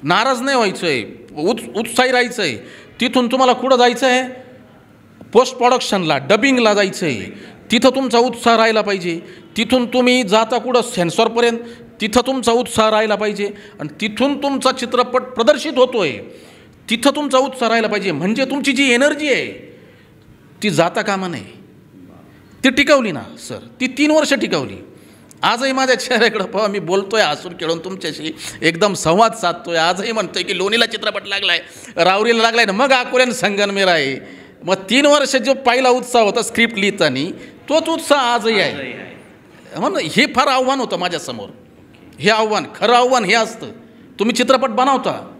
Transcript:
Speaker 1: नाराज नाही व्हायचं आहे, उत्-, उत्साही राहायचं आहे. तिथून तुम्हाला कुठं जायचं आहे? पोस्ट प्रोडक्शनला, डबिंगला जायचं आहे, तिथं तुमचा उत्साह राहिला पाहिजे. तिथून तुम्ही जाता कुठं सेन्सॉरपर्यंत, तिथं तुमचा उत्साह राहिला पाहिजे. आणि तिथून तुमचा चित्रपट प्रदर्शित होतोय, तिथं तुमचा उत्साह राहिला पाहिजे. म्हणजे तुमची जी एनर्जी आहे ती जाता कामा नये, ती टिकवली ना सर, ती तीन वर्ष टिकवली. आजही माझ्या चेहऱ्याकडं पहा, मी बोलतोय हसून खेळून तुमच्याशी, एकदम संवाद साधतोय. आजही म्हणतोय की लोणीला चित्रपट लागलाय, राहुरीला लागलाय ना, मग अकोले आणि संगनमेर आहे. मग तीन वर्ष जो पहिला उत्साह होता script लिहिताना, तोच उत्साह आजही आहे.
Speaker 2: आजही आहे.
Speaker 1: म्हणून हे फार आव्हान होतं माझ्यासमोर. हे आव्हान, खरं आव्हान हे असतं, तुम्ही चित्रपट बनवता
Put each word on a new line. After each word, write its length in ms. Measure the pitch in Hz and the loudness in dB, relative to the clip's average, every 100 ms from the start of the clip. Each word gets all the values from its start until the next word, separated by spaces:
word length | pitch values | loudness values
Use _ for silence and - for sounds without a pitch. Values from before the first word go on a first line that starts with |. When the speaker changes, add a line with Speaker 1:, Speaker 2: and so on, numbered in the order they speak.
Speaker 1:
नाराज 380 | 131 180 247 262 | 0 0 2 0
नाही 160 | 269 269 | 0 0
व्हायचं 300 | 214 233 175 | 0 -2 -2
आहे, 400 | 131 101 - - 147 160 | -2 -4 -14 -16 -4 -2
उत्-, 280 | 247 - 190 | -2 -4 -8
उत्साही 360 | 226 - 254 | -4 0 2
राहायचं 320 | 247 247 - | 2 0 -2
आहे. 140 | 180 110 - - - - | -4 -4 -12 -20 -20 -4
तिथून 260 | 254 262 240 | 0 0 0
तुम्हाला 220 | 254 254 | 2 2
कुठं 220 | 240 247 254 | 2 0 2
जायचं 320 | 247 240 262 | 2 2 0
आहे? 160 | 254 254 - - - - - _ - - - - | 0 -2 -10 -20 -20 -20 -20 _ -20 -20 -20 0
पोस्ट 220 | 214 254 - | 2 2 2
प्रोडक्शनला, 640 | 240 247 - 202 160 139 | 2 2 0 -2 0 -2
डबिंगला 560 | 135 208 277 254 220 | 2 2 4 4 2
जायचं 320 | 202 196 - 170 | 2 0 -2 -4
आहे, 400 | 113 92 - - - - | -4 -8 -14 -20 -20 -2
तिथं 180 | 233 262 | 2 4
तुमचा 300 | 254 262 233 | 2 0 2
उत्साह 380 | 247 233 233 226 | 2 0 2 4
राहिला 240 | 226 220 | 4 2
पाहिजे. 400 | 202 196 175 170 - - - - | 0 -4 -4 -8 -12 -20 -12 -6
तिथून 280 | 226 254 240 | 0 0 0
तुम्ही 380 | 254 247 254 | 2 4 2
जाता 340 | 208 214 226 240 | 4 2 2 -2
कुठं 240 | 226 247 | 0 0
सेन्सॉरपर्यंत, 760 | 240 - 170 185 226 233 240 233 - - - - | 0 -2 -2 2 0 2 0 0 -10 -18 -20 -8
तिथं 200 | 214 247 247 | 0 0 2
तुमचा 240 | 262 233 | -2 2
उत्साह 380 | 233 247 - 220 | 0 0 2 2
राहिला 260 | 214 220 202 | 4 2 0
पाहिजे. 360 | 214 208 202 202 - - | -2 -4 -6 -8 -20 -12
आणि 100 | 147 - | -12 -6
तिथून 420 | 208 214 269 277 | -6 0 0 0
तुमचा 280 | 277 269 262 | -2 0 0
चित्रपट 500 | 254 240 247 233 254 | -2 -2 0 0 0
प्रदर्शित 520 | - - 226 302 - 247 | -4 0 2 2 0 2
होतोय, 340 | 247 247 165 107 - - - - - - - | 2 2 -2 -4 -14 -20 -20 -20 -20 -20 -6
तिथं 220 | 226 277 285 | 0 0 0
तुमचा 220 | 294 262 | 0 0
उत्साह 320 | 269 262 233 | 0 -2 0
राहिला 180 | 226 214 | 0 0
पाहिजे. 240 | 208 190 | -2 -2
म्हणजे 340 | 147 180 226 262 | -2 -2 -2 -2
तुमची 260 | 277 277 | -2 -2
जी 200 | 262 277 | 0 2
एनर्जी 360 | 240 285 294 302 | 4 2 0 -2
आहे 500 | 208 123 92 - - - - _ - - - - - | -2 -4 -10 -20 -20 -20 -20 _ -20 -20 -20 -20 -6
ती 60 | 208 | -2
जाता 320 | 156 170 233 | 2 2 0
कामा 260 | 208 190 185 | -4 -4 -4
नये, 300 | 143 98 - - - - - - - - - - - | -8 -12 -20 -20 -20 -20 -20 -20 -20 -20 -20 -20 -2
ती 60 | 262 | 0
टिकवली 420 | 269 277 285 220 | 2 4 4 2
ना 100 | 143 90 - - | -6 -10 -18 -14
सर, 80 | 107 - - | -14 -16 -6
ती 60 | 262 | -6
तीन 240 | 262 302 | -2 2
वर्ष 220 | 311 302 | 2 2
टिकवली. 500 | 269 196 175 120 95 - - - - - - | 0 0 -4 -4 -12 -18 -20 -20 -20 -20 -4
आजही 280 | 175 233 269 | -2 0 -2
माझ्या 280 | 262 262 247 | 0 0 0
चेहऱ्याकडं 460 | - 240 226 214 185 | 0 2 2 0 -4
पहा, 220 | 190 214 | -2 -2
मी 120 | 202 | -2
बोलतोय 420 | 160 190 196 220 | -2 -2 0 0
हसून 320 | 170 147 185 | 0 -2 -8
खेळून 260 | 170 160 165 | -8 -6 -6
तुमच्याशी, 560 | 180 190 165 147 156 - - - | -6 -8 -10 -8 -12 -12 -16 -2
एकदम 320 | 165 165 208 | -2 2 0
संवाद 400 | 175 156 175 226 | 2 2 4 4
साधतोय. 440 | - 175 165 180 165 | 2 -4 -4 -4 0
आजही 340 | 165 180 214 | 0 0 -4
म्हणतोय 320 | 220 180 202 | -4 -4 -6
की 140 | 180 185 | -4 -2
लोणीला 280 | 190 226 226 | 0 0 0
चित्रपट 360 | 214 214 202 196 | -2 -6 -8 -6
लागलाय, 340 | 196 196 170 - - - - | -4 -2 -2 -4 -20 -12 0
राहुरीला 460 | 170 190 220 233 | 2 4 2 4
लागलाय 240 | 226 226 214 | 4 4 2
ना, 60 | |
मग 200 | 196 269 | 2 2
अकोले 320 | 262 233 254 | 2 2 2
आणि 100 | 254 | 2
संगनमेर 540 | 226 196 202 202 196 190 | 2 -2 0 -2 2 2
आहे. 320 | 165 139 131 - - - - | 2 0 -4 -12 -20 -20 -12
मग 120 | 156 190 190 | -4 -4 0
तीन 160 | 247 294 | 2 4
वर्ष 300 | 294 269 262 | 4 2 0
जो 180 | 226 | 0
पहिला 360 | 269 254 247 254 | 0 2 2 2
उत्साह 340 | 247 - 240 | 2 2 2
होता 180 | 208 220 | 2 0
script 340 | 220 - 233 220 | -2 0 0 0
लिहिताना, 560 | 196 196 160 131 165 - - - - | -2 0 0 0 -6 -8 -18 -20 -2
तोच 200 | 311 320 | -2 0
उत्साह 300 | 294 - 285 | -4 0 2
आजही 400 | 240 240 214 214 | 2 0 0 0
आहे. 140 | 156 | 0
Speaker 2:
आजही 200 | 139 131 | -4 -12
आहे. 840 | 107 95 82 - - - - - 117 | -12 -16 -18 -20 -20 -20 -20 -16 -6
Speaker 1:
म्हणून 200 | 247 370 | -4 -4
हे 260 | 165 175 247 | -2 0 0
फार 220 | 214 294 | 2 0
आव्हान 320 | 262 254 269 | 2 0 -2
होतं 180 | 233 175 | -2 -4
माझ्यासमोर. 520 | 180 165 - 117 98 - - - - - - - | -4 -6 -8 -12 -12 -18 -20 -20 -20 -20 -20 -4
हे 100 | 160 | 0
आव्हान, 340 | 220 220 208 135 - | 2 0 -2 -4 -2
खरं 180 | 208 | 2
आव्हान 300 | 240 247 254 | 4 4 2
हे 100 | 190 | 2
असतं, 360 | 226 220 - 127 - - - - - | 0 0 -6 -16 -18 -20 -20 -20 -4
तुम्ही 160 | 214 190 | -2 0
चित्रपट 340 | 247 262 254 | 2 2 2
बनवता 640 | 214 262 269 185 120 98 - | 0 0 0 -2 -6 -12 -20